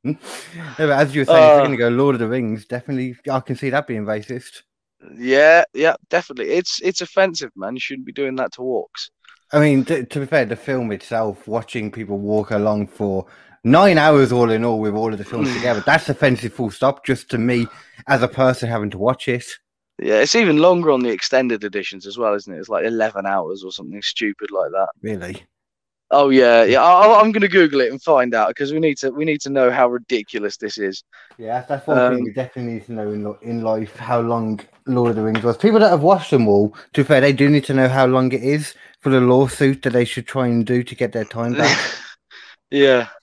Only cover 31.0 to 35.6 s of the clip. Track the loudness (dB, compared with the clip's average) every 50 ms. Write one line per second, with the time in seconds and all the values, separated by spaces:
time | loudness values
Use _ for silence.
31 | _ _ _ -20 -20 _ _ -16 -10 -8 -6 -8 -6 -6 -8 -6 -2 0 2 2
32 | 4 2 2 -2 -4 -6 -6 -8 -10 -8 _ -10 -10 -8 -10 -10 -12 -12 -10 -8
33 | -8 -8 -8 -8 -8 -10 -12 _ -12 -10 -8 -4 -2 -2 -2 -2 -4 -8 -12 -16
34 | -6 -4 -2 -2 0 -2 -2 -2 -2 -4 -6 -6 -8 _ _ _ _ -2 0 0
35 | 2 0 0 0 -2 -2 -2 0 0 0 0 2